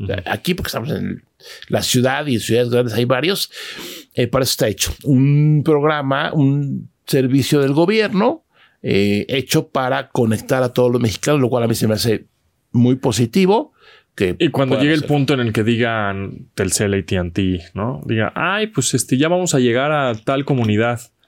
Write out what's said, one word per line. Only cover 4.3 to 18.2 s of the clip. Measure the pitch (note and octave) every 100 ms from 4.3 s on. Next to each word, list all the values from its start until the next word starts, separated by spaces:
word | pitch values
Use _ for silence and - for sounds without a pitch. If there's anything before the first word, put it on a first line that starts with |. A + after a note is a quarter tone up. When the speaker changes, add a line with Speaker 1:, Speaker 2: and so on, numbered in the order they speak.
| C3
Speaker 1:
eso | C3
está | - A#2+
hecho. | G2 - -
Un | B2 B2+ C3+ D3 D3+ D3+
programa, | D3 D3 D3 D3+ C#3 C3+ D#3+
un | D#3+ C3+ C#3+ C#3 C3 - _ -
servicio | C#3+ C3 C#3 A#2+ D3+
del | C#3
gobierno, | C#3 F3 A3 G#3 F#3 A#3 D#4+ _ _ _ _
eh, | - G2 G2+ G2+ -
hecho | C3+ C3 D#3 D#3
para | C#3+ B2+ C3+ C3
conectar | - A2+ A2 - C3
a | B2
todos | - B2
los | B2
mexicanos, | A#2 G2 - D3
lo | A#2+
cual | B2
a | A#2
mí |
se | A2 A2+
me |
hace | G#2+ A#2+ G#2 - _ _ _ _
muy | A#2 A#2+ C3
positivo. | C3+ A2+ A#2 F#3+ F#3 G#3+ D4+ _ - - _
Que | - F#2 F2
Speaker 2:
Y | C#3+
cuando | B2+ C3+
Speaker 1:
puedan | A2
Speaker 2:
llegue | D3
el | D#3+
Speaker 1:
hacer. | C#3+
Speaker 2:
punto | D3 C3+
en | C3+
el | A#2+
que | A2
digan | G#2+ A2+ A#2 A2+ G2+ G2 G2 - -
Telcel, | - G2 - G#2+
A | G2
T | F#2 F#2
and | F2
T, | F2 F#2+ F2+ -
¿no? | F#2+ A2+ C#3+
Diga, | - A2+